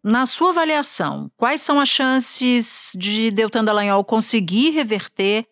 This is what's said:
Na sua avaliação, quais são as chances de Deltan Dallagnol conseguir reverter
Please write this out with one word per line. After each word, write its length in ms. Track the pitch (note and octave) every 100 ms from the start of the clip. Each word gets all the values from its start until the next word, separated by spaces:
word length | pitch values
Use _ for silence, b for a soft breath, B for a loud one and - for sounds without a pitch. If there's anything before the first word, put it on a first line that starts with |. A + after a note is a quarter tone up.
Na 220 | G#3 A#3+ B3+
sua 260 | - F4+
avaliação, 800 | E4+ D#4+ D4+ C#4+ - D3+ C#3+ C#3+ _
quais 260 | A#3 D4+
são 160 | - C#4+
as 100 | C#4
chances 1000 | - C4 C4 B3 - B3+ B3 A3 - - F#3
de 360 | F#3+ G#3+ A3+
Deltan 320 | G3+ G#3+ A3+
Dallagnol 400 | G#3+ G#3 G3+ G3
conseguir 680 | G3 A3 A3 A3+ E3+ G3+ D4+
reverter 760 | D#4 A#3 G#3 - - G3 G#3+ A#3